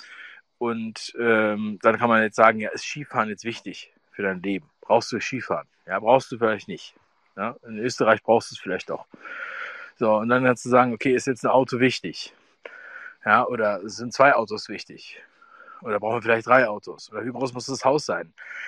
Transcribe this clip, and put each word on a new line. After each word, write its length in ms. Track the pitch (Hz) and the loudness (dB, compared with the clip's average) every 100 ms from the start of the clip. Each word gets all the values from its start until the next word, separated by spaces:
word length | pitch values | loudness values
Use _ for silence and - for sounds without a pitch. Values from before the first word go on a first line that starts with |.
| - - - - _ _ | -20 -20 -20 -20 _ _
Und, 560 | 117 113 113 - - - | -4 -4 -6 -10 -12 -2
ähm, 600 | 120 110 107 104 107 101 | 2 4 2 0 -4 0
dann 160 | 113 107 | 2 4
kann 120 | 120 | 4
man 140 | 110 | 4
jetzt 120 | 107 - | 2 6
sagen, 240 | 113 110 | 4 4
ja, 100 | 107 | -2
ist 140 | - - | -8 -10
Skifahren 440 | 151 139 127 107 | -10 -6 -4 -2
jetzt 140 | 101 | -4
wichtig 500 | 117 113 98 - - _ _ | -8 -10 -12 -16 -18 _ _
für 120 | - | -6
dein 180 | 98 90 | -4 -4
Leben? 280 | 95 98 - _ | -4 -6 -8 _
Brauchst 300 | - 117 - | 0 2 2
du 80 | 110 | -6
Skifahren? 480 | - 127 - 82 - _ - | -6 -8 -6 -6 -8 _ -8
Ja, 140 | 95 | -2
brauchst 320 | 110 127 - | 4 4 2
du 60 | 113 | -2
vielleicht 300 | 110 104 104 | 0 -2 -6
nicht. 280 | 85 - _ _ _ _ 95 | -14 -14 _ _ _ _ -10
Ja, 200 | 110 - 117 | -8 -8 -12
in 100 | 107 | -6
Österreich 460 | 123 - 107 110 | -6 2 4 4
brauchst 280 | - 113 - | 4 2 0
du 40 | - | -10
es 40 | |
vielleicht 300 | - 92 - | -8 -8 -6
doch. 160 | - - - - - - - - - - - | -10 -12 -20 -16 -14 -12 -12 -12 -14 -18 -2
So, 160 | 110 107 | 2 2
und 140 | 117 | 2
dann 140 | 123 | 2
kannst 220 | 127 120 123 | 2 2 4
du 40 | |
sagen, 240 | 123 123 | 4 4
okay, 200 | 113 135 | 2 0
ist 140 | 123 - | 0 0
jetzt 160 | 123 | -2
ein 60 | 120 | 2
Auto 300 | 123 131 120 | 2 2 2
wichtig? 540 | 127 - 87 - - _ _ _ - - - - - - 110 | 2 0 -6 -12 -14 _ _ _ -20 -20 -18 -18 -18 -6 2
Ja, 200 | 113 120 | 4 4
oder 420 | 120 107 98 107 | 0 0 -2 -6
sind 240 | 101 120 | -10 -4
zwei 200 | - 139 | 4 6
Autos 360 | 117 107 107 - | 6 0 -6 -10
wichtig? 520 | 95 - - - - - _ _ - - - | -12 -14 -18 -20 -20 -20 _ _ -20 -20 -14
Oder 180 | 117 104 | -6 -4
brauchen 180 | 107 117 | -2 -2
wir 40 | |
vielleicht 260 | 110 113 113 | 0 0 4
drei 200 | 127 117 | 4 4
Autos? 440 | 104 - 76 - | -2 -10 -16 -14
Oder 140 | 107 120 | -10 -8
wie 60 | |
groß 220 | 120 131 | -6 -6
muss 140 | 123 123 | -6 -8
das 180 | 131 131 | -2 0
Haus 200 | 147 - | 0 0
sein? 280 | 87 82 - - - | -6 -8 -18 -18 -16